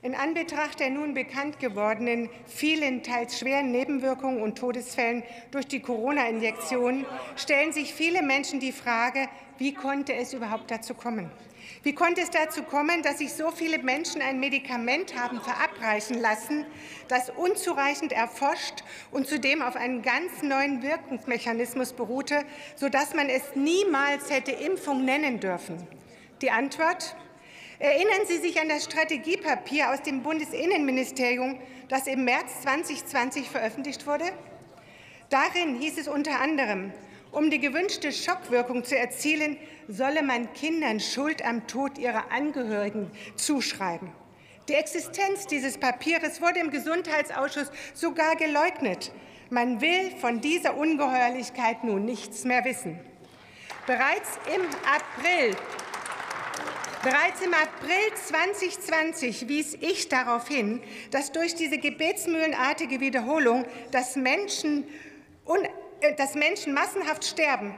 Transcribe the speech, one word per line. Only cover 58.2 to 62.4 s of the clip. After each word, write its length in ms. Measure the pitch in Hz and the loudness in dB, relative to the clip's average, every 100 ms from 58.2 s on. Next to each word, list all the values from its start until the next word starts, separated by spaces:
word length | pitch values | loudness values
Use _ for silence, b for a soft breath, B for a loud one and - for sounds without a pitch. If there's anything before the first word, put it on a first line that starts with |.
| - | -2
zwanzig 540 | 311 359 403 359 - | 2 2 0 -2 -4
zwanzig 680 | - 320 320 320 254 208 233 | 0 2 2 0 -4 -4 -2
wies 260 | 285 302 | -2 -2
ich 340 | - 311 392 - | -4 -2 0 2
darauf 400 | 262 247 233 - | 0 2 0 0
hin, 340 | 285 208 240 B B B | 0 0 -2 B B B
dass 200 | 269 285 | -2 0
durch 240 | 320 339 | 0 -2
diese 220 | 339 320 302 | 0 0 0
gebetsmühlenartige 1200 | 285 - 320 403 - 320 | -2 0 0 0 0 2